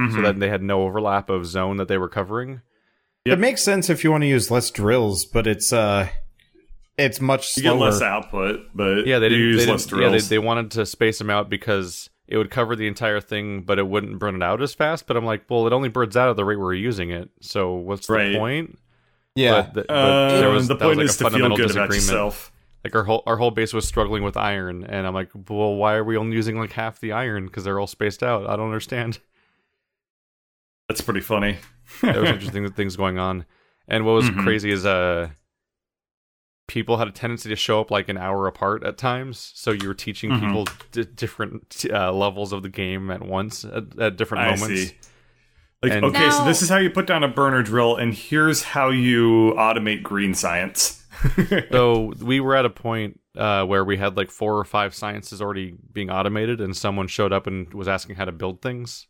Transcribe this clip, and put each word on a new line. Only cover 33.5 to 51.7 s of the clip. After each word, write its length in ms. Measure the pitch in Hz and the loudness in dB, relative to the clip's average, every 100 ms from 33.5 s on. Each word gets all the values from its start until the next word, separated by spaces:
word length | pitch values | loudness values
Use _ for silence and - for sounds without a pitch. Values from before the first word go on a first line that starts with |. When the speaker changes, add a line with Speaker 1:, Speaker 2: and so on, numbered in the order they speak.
| _ _ _ - | _ _ _ -6
Speaker 1:
And 180 | 110 110 | -2 2
what 60 | |
was 180 | 113 123 | 4 4
Speaker 2:
Mm-hmm. 120 | 95 | 2
Speaker 1:
crazy 260 | 98 107 104 | 0 0 0
is, 160 | 98 98 | 0 0
uh, 420 | 92 90 85 82 73 _ _ _ _ _ _ _ _ _ _ _ _ - | 2 2 0 -4 -10 _ _ _ _ _ _ _ _ _ _ _ _ -8
people 300 | 117 113 113 | -6 0 0
had 100 | 110 | -2
a 40 | |
tendency 360 | - 120 117 110 | -4 -8 -8 -6
to 60 | 107 | -4
show 240 | - 110 | 0 0
up, 100 | 107 | 0
like, 180 | 104 98 | -2 -2
an 80 | 98 | -4
hour 300 | 92 98 95 | -4 -2 -4
apart 360 | - 98 110 | -2 -4 -2
at 120 | 107 - | -6 -4
times. 560 | 127 123 131 117 - | -4 -4 -8 -14 -18
So 160 | - 120 | -8 -4
you 160 | 104 98 | -4 -4
were 60 | |
teaching 360 | 95 110 101 110 | -8 -10 -8 -2
Speaker 2:
Mm-hmm. 160 | 120 104 | -2 0
Speaker 1:
people 180 | 104 95 - - | -2 -4 -8 -8
di-, 120 | 117 | -6
different, 800 | 107 - 110 - 104 - - - - | -6 -6 -8 -6 -8 -10 -14 -10 -4
uh, 180 | 101 92 | 0 0
levels 400 | 95 101 98 101 | 0 0 -2 -6
of 100 | 98 | -6
the 60 | 95 | -8
game 400 | 98 92 95 95 | -6 -6 -6 -6
at 120 | 92 | -8
once 420 | 95 95 107 - | -6 -4 -4 -8
at, 340 | 107 107 104 - | -10 -10 -10 -4
at 180 | 110 92 | -2 -2
different 280 | 110 110 | -2 0
Speaker 2:
I 100 | 117 98 | 0 0
Speaker 1:
moments. 240 | 107 95 92 | 0 -2 -4
Speaker 2:
see. 60 | - - _ _ _ _ _ _ _ | -8 -20 _ _ _ _ _ _ _
Like, 100 | 127 | 0
Speaker 1:
And 120 | 107 139 | 2 2
Speaker 2:
"Okay, 240 | 285 294 | 4 4
so 80 | 294 | 4
Speaker 4:
Now 60 | 160 | 4
Speaker 2:
this 160 | 165 | 2
is 80 | 180 | 2
how 80 | 190 | 2
you 100 | 185 | 2
put 160 | 190 185 | 0 0
down 160 | 165 | 2
a 60 | 139 | 2
burner 340 | 131 139 127 | 2 2 2
drill, 340 | 107 120 117 117 | 2 2 4 2
and 180 | 117 | 0
here's 480 | 104 - 151 156 151 | -4 -2 2 4 2
how 260 | - 143 131 | -2 0 2
you 600 | 127 123 117 117 113 110 110 | 2 4 4 6 6 6 4
automate 460 | 110 113 107 104 | 2 2 -2 -4
green 320 | - 101 98 | -4 -2 0
science." 680 | 92 90 87 98 - - - - - | 0 -2 -2 -4 -2 -4 -4 -16 -2
<laughs> 480 | 139 190 - 196 - | 0 2 0 0 2